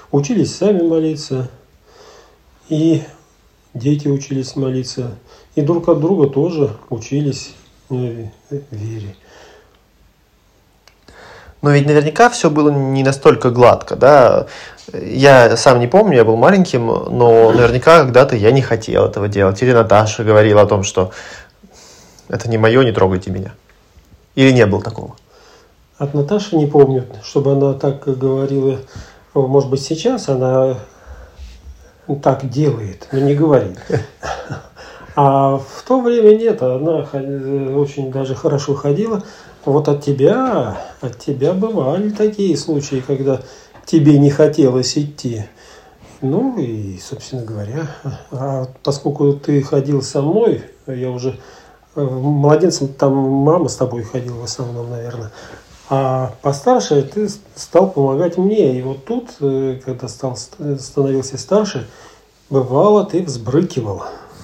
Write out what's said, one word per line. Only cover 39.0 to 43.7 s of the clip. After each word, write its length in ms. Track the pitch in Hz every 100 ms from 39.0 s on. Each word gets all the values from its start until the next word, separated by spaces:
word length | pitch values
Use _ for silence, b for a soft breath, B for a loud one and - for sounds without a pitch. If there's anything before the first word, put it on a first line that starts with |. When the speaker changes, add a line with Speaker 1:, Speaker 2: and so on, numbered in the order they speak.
| 226 202 B B B - -
Speaker 1:
Вот 220 | 143 147
от 160 | 143
тебя, 760 | - 139 143 240 262 190 120 95 B B
от 180 | 127 -
тебя 340 | - 127 143
бывали 560 | 190 220 208 131 175 214
такие 480 | 208 214 208 196 143
случаи, 460 | - 147 139 135 127
когда 360 | 135 135 131 b b b